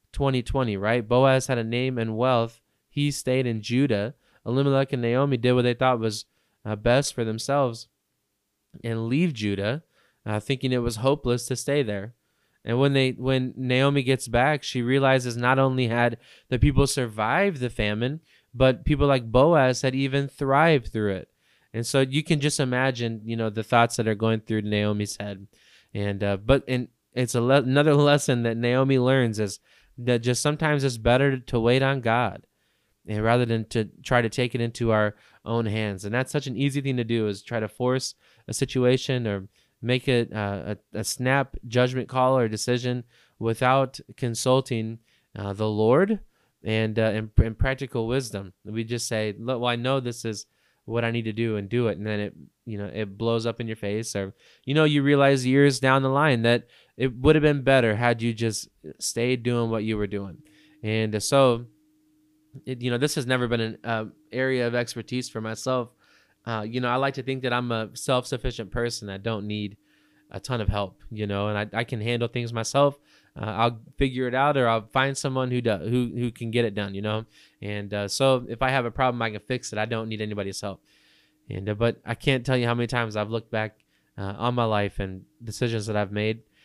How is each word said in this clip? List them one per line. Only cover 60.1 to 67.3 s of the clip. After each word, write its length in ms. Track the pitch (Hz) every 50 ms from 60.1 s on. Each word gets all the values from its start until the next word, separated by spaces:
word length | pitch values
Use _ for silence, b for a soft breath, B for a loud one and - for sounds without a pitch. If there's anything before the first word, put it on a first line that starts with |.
| 104 98 98 95 - - b b b b b b b b
And, 320 | - 107 110 110 110 107 107
uh, 60 | 104
so, 480 | - - 139 139 135 127 117 117 120 - _ _ _ _ _ _ _ _ _ _ _ _ _ _ _ _ - - -
it, 160 | 127 131 120
you 80 | 123 127
know, 80 | 120
this 160 | 120 143 147 -
has 120 | 156 123
never 200 | 123 131 127 123
been 140 | 113 120 117
an, 160 | 113 113 - - -
uh, 220 | 117 113 110 110 - - _ _ _
area 340 | 104 127 131 131 131 123 120
of 80 | 117 120
expertise 560 | 123 123 - - 120 110 - 123 127 120 -
for 100 | - 117
myself. 500 | 110 110 110 - - 131 131 127 117 117 _ b b b b b b b b b _
Uh, 220 | 120 113 110 107
you 140 | 110 117 127
know, 80 | 123 123
I 60 | 120
like 180 | 131 135 139 135
to 80 | 135 117
think 200 | 131